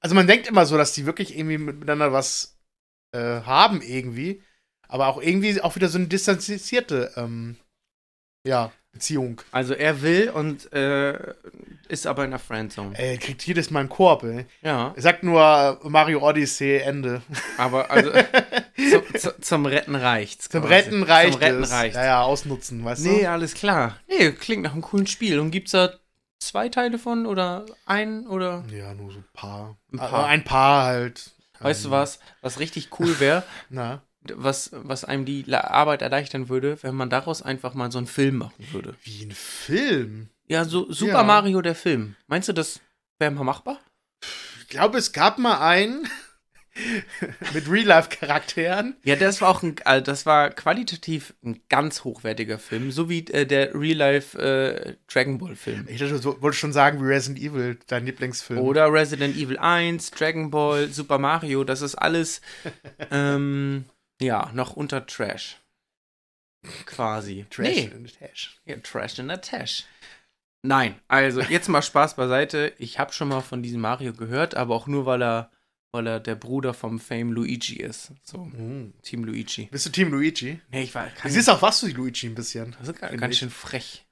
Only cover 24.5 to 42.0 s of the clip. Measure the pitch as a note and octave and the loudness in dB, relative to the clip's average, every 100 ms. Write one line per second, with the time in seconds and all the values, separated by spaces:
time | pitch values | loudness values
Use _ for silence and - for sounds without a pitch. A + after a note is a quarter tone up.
24.5 | A3 E3 C#3+ D#3+ G3+ G3 - A3 D3+ D#3 | -4 -2 -6 -2 0 0 -2 0 0 0
25.5 | F3 F#3+ F#3+ F3+ - _ _ _ _ - | -4 0 2 2 0 _ _ _ _ -6
26.5 | G3+ A#3 A#3+ B3 A#3 A#3+ A#3 A3+ G3 F3+ | -4 -2 0 -2 -2 -4 -2 -2 0 -2
27.5 | F3+ G#3+ - - G3 G#3+ A3 A#3+ F#3+ F#3 | -4 -10 -20 -2 -2 0 -6 -6 -4 -4
28.5 | F3 A#2+ G#2+ G2 G2+ G2+ G2 G2 - G2+ | -4 -10 -12 -12 -12 -14 -16 -20 -16 -12
29.5 | G2+ G#2+ G#2+ _ C3 B2+ B2 D3 D3 - | -12 -14 -18 _ -10 -2 0 4 4 4
30.5 | C3 C3+ C#3+ B2+ B2 B2 A#2+ - _ _ | 4 6 6 4 0 -4 -8 -20 _ _
31.5 | _ C3 D3+ G#2+ C#3 C#3+ - - _ C3 | _ -2 -2 0 0 0 -6 -20 _ -12
32.5 | - D#3+ D#3+ - - E3+ D#3 C#3 E3 F#3 | -8 -8 -8 -12 -2 0 2 4 2 -2
33.5 | - - C3 A#2+ C3+ _ _ - - C3 | -16 -14 -10 -8 -10 _ _ -16 -6 -4
34.5 | C3+ - B2+ A2+ C3 - C#3 C3 C#3 B2+ | -2 -6 -12 -10 -10 -6 -6 -4 -8 -2
35.5 | C3 - - D3 D3 B2+ C#3 C#3+ C3+ B2+ | -2 2 2 4 2 0 -2 -4 -8 -4
36.5 | C3 C#3 D3+ C3 C3 B2+ B2+ D3 D#3 C#3 | -2 -2 -4 -6 -6 -2 -2 -2 -8 -6
37.5 | C3+ C3 C3 B2 B2 B2 - C#3 C3 A2+ | -8 -6 -6 -6 -6 -6 0 2 2 -6
38.5 | _ A2 D#3 - - - G#2 G#2+ G2 - | _ -12 -10 -10 -16 -18 -16 -16 -14 -14
39.5 | - - E3 C#4 E3+ A2+ G#2+ A2 _ _ | -14 -4 -2 0 0 -2 -10 -16 _ _
40.5 | D#3+ E3 E3+ - C#3+ G#3 G#3 G#3 G#3 G3+ | -2 0 -2 -2 -2 2 4 8 6 6
41.5 | F#3 F3 E3 - C#3 | 2 0 -2 0 0